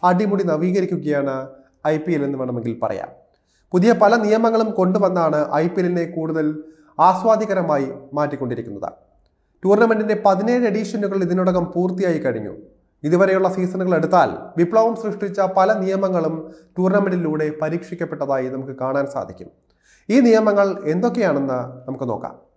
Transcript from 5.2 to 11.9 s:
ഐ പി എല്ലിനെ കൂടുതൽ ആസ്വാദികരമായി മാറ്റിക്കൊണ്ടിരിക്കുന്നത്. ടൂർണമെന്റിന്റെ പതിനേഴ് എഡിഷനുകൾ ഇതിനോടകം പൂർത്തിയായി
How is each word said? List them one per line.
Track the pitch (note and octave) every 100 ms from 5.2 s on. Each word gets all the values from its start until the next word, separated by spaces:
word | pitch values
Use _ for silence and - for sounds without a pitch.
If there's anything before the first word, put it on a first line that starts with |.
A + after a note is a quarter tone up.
| E3 D3+ D3+
ഐ | D3 E3
പി | F3+
എല്ലിനെ | F3+ F3+
കൂടുതൽ | E3+ E3+ D#3+ D#3+ D3+ D#3 - - _ -
ആസ്വാദികരമായി | E3 F#3 A#3 G#3+ G#3+ F#3+ D3 D3 C3+ C3 -
മാറ്റിക്കൊണ്ടിരിക്കുന്നത്. | C#3+ D3 C#3+ B2+ B2 A#2 G2+ - - _ _ _ _ _ _ F#3
ടൂർണമെന്റിന്റെ | G#3 A3+ A3 G#3+ - G3+
പതിനേഴ് | F#3 G#3+ B3 A#3+
എഡിഷനുകൾ | G3+ G#3+ A3 G3+ G3
ഇതിനോടകം | F3 F3+ F#3 F3+ F3 F3
പൂർത്തിയായി | F3+